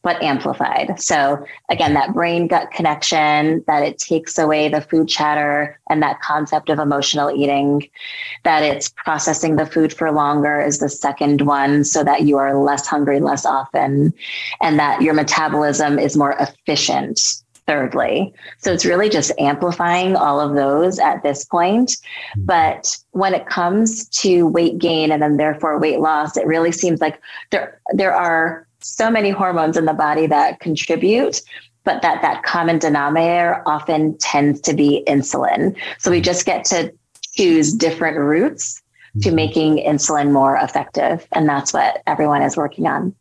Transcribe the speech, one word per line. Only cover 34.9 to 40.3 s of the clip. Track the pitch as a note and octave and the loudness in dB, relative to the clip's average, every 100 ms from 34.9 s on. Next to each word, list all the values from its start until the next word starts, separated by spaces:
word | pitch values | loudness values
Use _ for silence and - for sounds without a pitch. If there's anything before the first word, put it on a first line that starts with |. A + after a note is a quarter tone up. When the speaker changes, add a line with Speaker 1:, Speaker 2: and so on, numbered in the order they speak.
| C#3+ - | 2 2
Speaker 1:
insulin. | C#3+ C3+ C3+ C3 - F3 G3 - - | 0 0 -2 -2 0 -2 -4 -12 -6
So | F#3+ | 0
we | F3 | 2
just | F3+ F3 | 2 -2
get | - E3+ - | -2 -2 -2
to | F3 - - _ - - - | -2 -4 -10 _ -20 -10 0
choose | F#3 D#3+ D3 | 4 4 2
different | A3+ E3 E3 E3 D3+ | 0 -2 0 -4 0
routes | C#3+ D#3+ C4+ - - - _ _ - G#2 | 0 2 0 -2 -12 -12 _ _ -10 -4
to | C3+ | 0
Speaker 2:
Mm-hmm. | E3 | 0
Speaker 1:
making | D#3 E3+ D#3 D3+ | 0 0 2 2
insulin | - D3 - D3+ C#3+ | 2 0 0 0 2